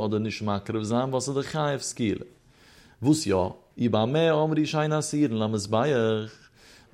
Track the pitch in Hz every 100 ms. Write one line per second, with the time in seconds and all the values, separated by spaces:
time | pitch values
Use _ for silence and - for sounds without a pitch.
0 | 107 104 110 98 104 101 - 110 107 120
1 | 131 131 123 139 135 156 147 139 - -
2 | 113 92 - - _ _ - - - -
3 | 120 156 101 92 92 - _ - 120 107
4 | 110 151 165 156 156 151 151 156 151 151
5 | 147 147 147 110 107 110 98 110 143 131
6 | 113 110 110 - - _ - - -